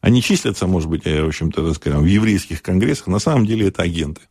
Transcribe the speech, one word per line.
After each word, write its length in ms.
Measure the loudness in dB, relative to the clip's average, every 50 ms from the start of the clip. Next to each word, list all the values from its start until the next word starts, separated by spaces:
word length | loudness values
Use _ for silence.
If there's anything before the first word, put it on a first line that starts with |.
они 220 | 4 4 4 4 4
числятся, 440 | 2 0 0 0 -2 -4 -2 -2
может 220 | 0 0 0 0 -2
быть, 140 | -4 -4 -2
э, 180 | -2 -2 0 0
в 60 | -2
общем-то, 380 | -2 -2 -4 -4 -2 -2 -2
так 100 | -2 -2
сказать, 240 | -2 -2 -2 0 2
в 40 | 4
еврейских 580 | 4 4 4 4 2 0 0 -2 -6 -10 -10 _
конгрессах. 440 | -2 0 0 2 0 -2 -4 -4
На 120 | -4 -4 -2
самом 280 | 0 0 2 2 2
деле 220 | 2 0 0 0 0
это 140 | 0 -2 -4
агенты. 400 | -4 -2 -4 -6 -6 -8 -12 _ _